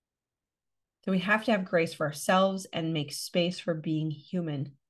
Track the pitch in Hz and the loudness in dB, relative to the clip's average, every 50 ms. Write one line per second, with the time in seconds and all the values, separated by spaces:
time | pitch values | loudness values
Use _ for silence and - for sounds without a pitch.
0 | _ _ _ _ _ _ _ _ _ _ _ _ _ _ _ _ _ _ _ _ | _ _ _ _ _ _ _ _ _ _ _ _ _ _ _ _ _ _ _ _
1 | _ 196 190 185 175 202 208 220 220 - 220 196 185 - - 170 165 170 - - | _ 0 0 0 2 2 2 2 4 2 2 2 2 2 2 2 2 2 -2 -4
2 | 156 147 151 - - - 190 185 190 190 190 190 185 - - 165 165 160 165 151 | -4 -4 -4 -4 0 4 4 6 6 4 2 -2 -8 -6 -6 -4 -2 -2 -2 -2
3 | 143 135 - - - - - - 165 175 180 - - 180 165 160 151 170 160 156 | -2 -4 -8 -10 -12 -4 0 0 0 0 -2 -4 -4 -4 -4 -4 -2 -2 -2 0
4 | 156 156 151 151 - - - 180 170 156 147 135 135 139 - _ _ _ | 0 -2 -4 -8 -10 -8 -6 -4 -4 -4 -4 -4 -6 -8 -10 _ _ _